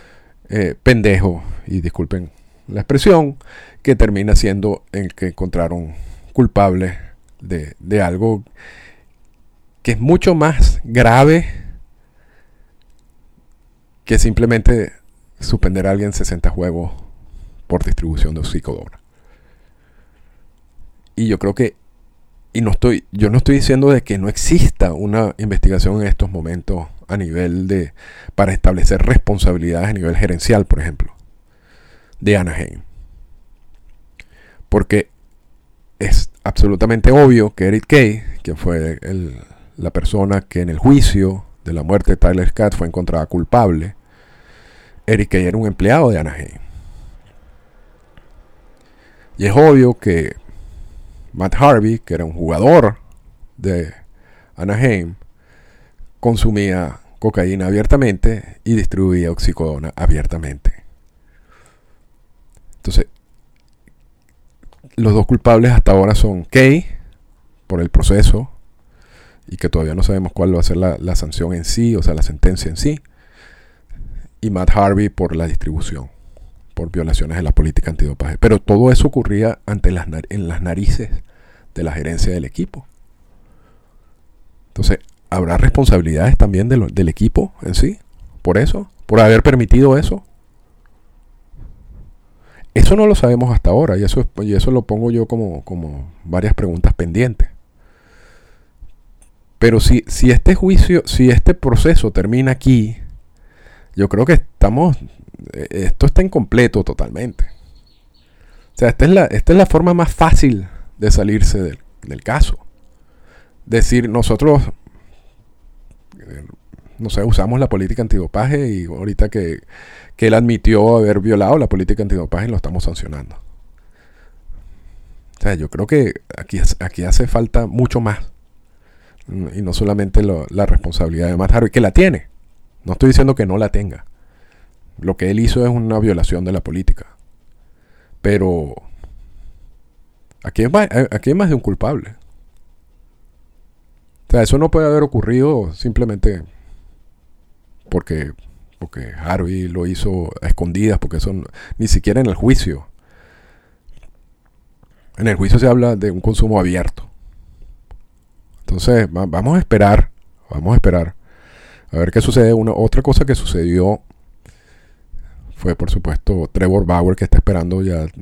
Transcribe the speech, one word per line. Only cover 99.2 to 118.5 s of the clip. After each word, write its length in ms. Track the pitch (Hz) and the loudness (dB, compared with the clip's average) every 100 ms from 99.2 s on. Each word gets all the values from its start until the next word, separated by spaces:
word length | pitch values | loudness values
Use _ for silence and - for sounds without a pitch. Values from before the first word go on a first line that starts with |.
| _ _ _ - | _ _ _ 0
Pero 220 | 117 113 | 2 4
si, 240 | - 123 - | 4 2 0
si 240 | - 127 | 2 4
este 240 | 123 - 185 | 6 4 4
juicio, 480 | 185 190 - 175 - | 4 4 4 2 0
si 240 | - 127 | 2 4
este 240 | 120 - | 4 4
proceso 580 | 185 135 117 156 165 107 | 2 0 2 4 4 4
termina 400 | 92 98 123 131 | -2 -2 0 -2
aquí, 460 | 131 135 120 107 117 - - - _ - _ - - - | 0 2 2 0 -6 -16 -18 -20 _ -20 _ -20 -20 -12
yo 140 | - 101 | -4 -2
creo 160 | 110 | 0
que 100 | 135 | 2
estamos, 640 | 160 - - 101 123 175 131 - - - - - | 2 2 0 0 2 0 -2 -8 -20 -20 -20 -18
eh, 160 | - - | -14 -10
esto 360 | 92 95 - 147 | -4 -2 2 2
está 180 | - | 4
incompleto 640 | 190 143 98 113 120 107 - | 2 0 0 2 2 0 -4
totalmente. 580 | - 58 69 120 - | -6 -8 -8 -6 -4
O 1300 | - - - - _ _ _ _ _ _ _ - _ - | -4 -6 -20 -20 _ _ _ _ _ _ _ -20 _ -2
sea, 100 | 120 | 0
esta 160 | - | 2
es 80 | 165 | 4
la, 140 | 190 156 | 4 2
esta 260 | - - | 0 4
es 60 | 180 | 4
la 80 | 190 | 4
forma 280 | 160 175 | 2 2
más 200 | 175 165 | 0 0
fácil 560 | - 165 - 139 104 95 - - - | 0 4 4 4 0 -6 -16 -20 -4
de 140 | 107 | 0
salirse 500 | - 101 107 - 101 | 2 2 2 2 0
del, 180 | 87 - - _ | -4 -10 -20 _
del 200 | - 69 | -16 -12
caso. 340 | - 143 - - - - - _ _ _ - _ _ _ - | -2 0 0 -2 -10 -20 -20 _ _ _ -20 _ _ _ -4
Decir, 440 | 113 - 120 117 | 0 2 2 0
nosotros, 540 | 117 - 110 147 143 - - - _ - _ _ _ _ _ - - - _ _ 196 | 0 0 2 4 2 0 -8 -18 _ -20 _ _ _ _ _ -20 -20 -20 _ _ -20
eh, 240 | - 71 76 - _ - - - | -20 -20 -20 -20 _ -20 -20 -12
no 120 | 110 | -6
sé, 120 | - | -2
usamos 360 | 113 104 98 127 | 2 2 2 0
la 80 | 123 | -2
política 340 | 98 95 - | -2 -2 -4
antidopaje 680 | 113 98 82 101 127 | 0 -2 -2 -2 -2